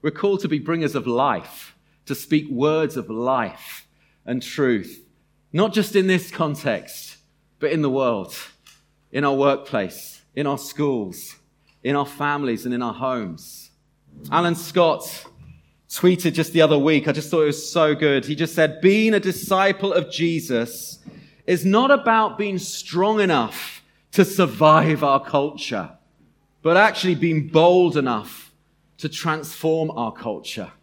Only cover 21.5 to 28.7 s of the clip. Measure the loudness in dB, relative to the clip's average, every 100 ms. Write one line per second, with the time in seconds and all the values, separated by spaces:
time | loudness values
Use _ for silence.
21.5 | 0 2 2 4 4 4 2 0 -2 -4
22.5 | -4 -8 -12 -6 0 2 2 2 2 0
23.5 | -6 -14 -16 _ _ _ 4 4 4 0
24.5 | 6 6 8 6 2 2 2 2 0 0
25.5 | -6 -8 -6 -8 -14 _ _ _ _ _
26.5 | _ 2 6 4 4 -2 0 0 0 2
27.5 | 4 6 6 4 2 -2 -4 -6 -18 -20
28.5 | _ _